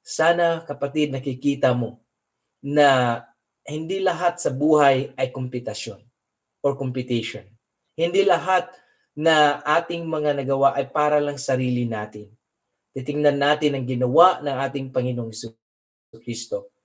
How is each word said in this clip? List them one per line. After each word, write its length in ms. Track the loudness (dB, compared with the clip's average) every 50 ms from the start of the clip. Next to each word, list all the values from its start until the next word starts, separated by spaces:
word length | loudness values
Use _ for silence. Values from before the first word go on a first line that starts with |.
Sana, 640 | _ -12 -4 0 2 2 2 2 2 0 0 -2 -6
kapatid, 480 | -10 -8 -6 -6 -4 0 -2 -2 -2 -2
nakikita 640 | -6 -6 -6 -8 -2 -2 -2 0 2 2 2 2
mo 240 | 2 -2 -6 -8 _ _ _ _ _ _ _ _ _ _ _ _ _ -10
na 560 | -2 2 4 6 6 6 4 2 0 -2 -4 -8 _ _ _ _ _ _ _ _ -10
hindi 320 | -8 -8 -6 -6 -4 -2
lahat 400 | 0 -2 -2 0 -2 -2 -2 0
sa 80 | -4 -4
buhay 640 | -2 0 2 4 4 6 6 4 4 2 -2 -6 -4
ay 120 | -6 -6 -4 -4
kompetasyon 680 | -8 -8 -6 -6 -8 -8 -8 -10 -10 -10 -12 -14 -16 _ _ _ _ _ _ _ _ _ _ _ _ -4
or 120 | -2 -2 -2
competition. 640 | -6 -6 -4 -6 -4 -2 -2 -2 -2 -4 -10 -12 -16 -16 _ _ _ _ _ _ _ _ _
Hindi 320 | -4 -4 0 2 2 4
lahat 480 | 4 2 2 2 0 0 0 0 -4 -14 -20 _ _ _ _ _ _ _
na 440 | 0 2 4 6 6 6 6 4 0 0
ating 400 | 0 0 0 0 -2 -8 -8 -6 -4
mga 240 | -4 -2 0 0 0
nagawa 440 | 0 0 -2 0 4 2 2 2 2
ay 80 | -4 -2
para 320 | 0 0 0 2 2 2
lang 160 | 0 0 -4
sarili 480 | -6 -4 -2 -2 0 0 0 0 -2 -2
natin. 480 | -2 -4 -6 -6 -8 -10 -16 -16 -16 -20 _ _ _ _ _ _ _ _ _ _ _ _
Titingnan 400 | -10 -8 -6 -4 2 2 2 2
natin 400 | 4 2 2 2 2 2 0 0
ang 80 | -2 -4
ginawa 560 | -4 -2 -2 -2 2 6 6 6 6 6 2
ng 160 | -4 -4 -4 -2 -4
ating 220 | -4 -4 -6 -8 -4 -4
Panginoong 400 | -4 -2 -2 -4 -4 -8 -8 -10 -10 -12 -12 -14 _ _ _ _ _ _ _ _ _ _ _ -20 -16 _
Kristo. 480 | -10 -10 -10 -8 -8 -8 -8 -8 -10 _ _